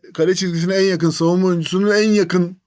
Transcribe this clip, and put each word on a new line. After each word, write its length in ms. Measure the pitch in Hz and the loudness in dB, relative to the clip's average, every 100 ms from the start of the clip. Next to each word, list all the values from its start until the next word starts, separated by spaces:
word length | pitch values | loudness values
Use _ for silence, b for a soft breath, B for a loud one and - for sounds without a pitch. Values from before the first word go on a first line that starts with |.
| - | -8
kale 220 | - 160 185 | -2 -2 0
çizgisine 400 | 185 165 170 190 | -2 -4 -2 0
en 100 | 190 | 0
yakın 240 | 175 165 | 0 0
savunma 380 | - 165 180 185 | 0 0 2 0
oyuncusunun 440 | 175 156 185 202 | 0 -2 -2 0
en 180 | 208 214 | 2 2
yakın, 480 | 208 175 185 175 - | 2 2 0 -2 -6